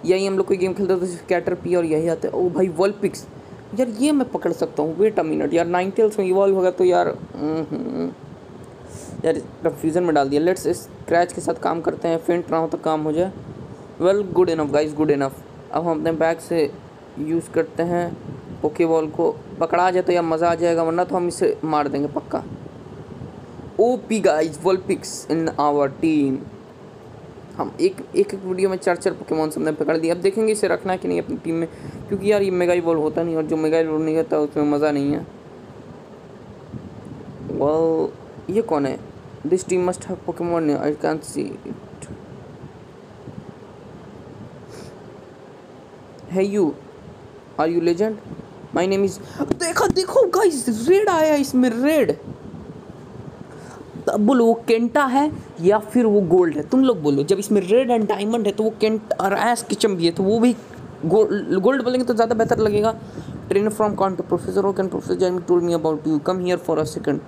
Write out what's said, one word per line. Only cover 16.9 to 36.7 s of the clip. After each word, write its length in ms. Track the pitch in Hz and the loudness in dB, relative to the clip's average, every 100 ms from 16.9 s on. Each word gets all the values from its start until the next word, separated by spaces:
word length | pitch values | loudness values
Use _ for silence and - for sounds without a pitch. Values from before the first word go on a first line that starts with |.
| - - - | -20 -18 -8
यूज़ 320 | 151 165 165 | -2 -2 0
करते 320 | 156 156 - | -2 -2 -2
हैं 220 | 170 175 175 170 - - - - | 0 0 -2 -6 -12 -14 -14 -4
Pokeball 460 | 160 147 165 160 156 | -4 2 2 4 0
को, 280 | 156 165 - - - | 0 0 0 -12 -4
पकड़ा 300 | 165 175 180 | 0 4 4
जाए 120 | 180 | 2
तो 80 | 180 | 2
यार 120 | 175 | 2
मज़ा 280 | 170 160 170 | 2 2 2
आ 40 | 170 | 2
जाएगा, 280 | 170 165 | 2 2
वरना 200 | 165 170 | 2 0
तो 120 | 180 185 | 0 0
हम 120 | 175 | -2
इसे 300 | 165 165 - | 0 0 0
मार 240 | 156 151 143 | 0 0 0
देंगे 200 | 143 143 | -2 -2
पक्का। 360 | 294 - - - - - - - - - - - - - - - - | -4 -6 -8 -6 -12 -14 -16 -16 -16 -16 -14 -14 -16 -18 -16 -12 2
ओपी 400 | 226 254 - 220 | 2 2 0 2
guys, 400 | 180 151 160 151 | 4 4 0 0
Vulpix 460 | 180 190 - 156 - - - | 0 0 0 -4 -4 -12 -4
in 180 | 156 160 147 | -2 -2 0
our 280 | 147 147 139 135 | 2 4 2 2
team। 340 | 165 156 139 131 - - - - - - - - - - - - | 2 4 2 0 -6 -16 -20 -20 -20 -20 -20 -20 -20 -20 -16 -8
हम 140 | - - | -8 0
एक, 140 | 185 - - - | 0 0 -6 0
एक, 180 | 202 | 0
एक 100 | 196 185 | -2 -6
video 240 | 185 190 | 0 0
में 80 | 185 | 0
चार 180 | 190 175 | 0 0
चार 180 | 190 | 0
पोकेमॉन्स 440 | 170 - 160 156 160 | -2 -4 -2 0 -2
हमने 140 | 156 | -2
पकड़ 260 | 151 147 165 | -2 0 0
लिए। 140 | 160 | 0
अब 60 | 175 | 0
देखेंगे 340 | 190 196 220 | 0 2 0
इसे 160 | 208 190 | 2 2
रखना 240 | 180 190 | 0 -2
है 60 | 185 | -4
कि 100 | 180 | -2
नहीं 140 | 175 | -2
अपनी 160 | 165 170 | -2 -6
team 180 | 165 165 | -4 -4
में, 120 | 165 - - - - | -4 -8 -14 -14 -6
क्योंकि 240 | 196 196 | -2 2
यार 100 | 208 | 2
ये 100 | 196 | 2
Mega 220 | 180 175 | 2 2
Evolve 280 | 180 165 165 | 2 2 2
होता 220 | 151 156 | 2 0
नहीं, 120 | 170 160 | -2 -2
और 80 | |
जो 140 | 156 160 | 0 0
Mega 220 | 156 160 | 2 2
Evolve 240 | 160 156 | 2 0
नहीं 120 | 160 160 | 0 0
होता 220 | 160 156 | 2 0
उसमें 240 | 147 151 147 | 0 0 2
मज़ा 200 | 147 151 | 2 2
नहीं 200 | 147 139 | 2 0
है। 140 | 151 170 - - - - - - - - - - - - - - | -2 -6 -16 -20 -20 -20 -18 -18 -18 -18 -20 -18 -20 -18 -20 -16